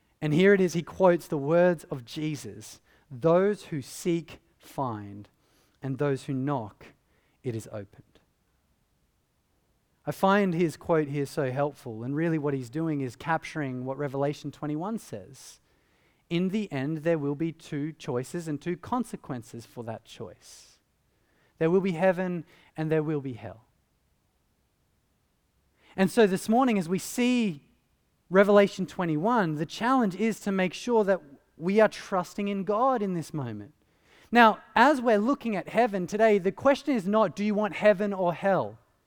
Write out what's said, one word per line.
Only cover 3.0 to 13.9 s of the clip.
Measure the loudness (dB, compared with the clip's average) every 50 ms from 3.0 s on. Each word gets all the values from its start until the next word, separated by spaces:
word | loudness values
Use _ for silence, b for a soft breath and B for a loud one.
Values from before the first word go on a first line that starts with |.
| b b
"Those | -12 -2 2 2 4 4 4 2 0 -4 -8
who | -10 -10 -10
seek, | -10 -10 -14 -6 -2 -2 -2 -2 -4 -8 -18 -20 _ _ _ _
find, | _ -16 -8 -6 -6 -6 -6 -8 -10 -12 -14 -16 -18 -20 _ _ _ _ _ _ _ _ _ _
and | -8 -8 -4 -2
those | -2 -2 -2 -4 -4
who | -6 -6
knock, | -4 -2 -2 -4 -4 -6 -8 -14 _ -20 -20 _ _ _ _ _ _ _ _ _ _ -8
it | -8 -6
is | -6 -8 -10 -12
opened." | -14 -14 -14 _ -20 -20 _ _ _ _ _ _ _ _ _ _ _ _ _ _ _ _ _ _ _ _ _ _ _ _ _ _ _ _ _ _ _ _ _ _ _ _ _ _ _ -8
I | -8
find | -4 0 2 4 4 4 2 2 2
his | 2 0 0 -2 -4
quote | -2 0 2 2 2 0
here | -2 -6 -6
so | -4 -4 -4 -4 -2
helpful, | -2 -2 -4 -4 -4 -10 -14 -14 -12 -10 -8
and | -6 -4
really | -2 0 0 0 0
what | -2 -2 -4
he's | -4 -6 -8
doing | -8 -6 -4 -4 -4 -4
is | -4 -6 -8
capturing | -10 -4 -4 -4 -4 -4 -8 -8 -6 -6 -6 -6 -8 -8
what | -8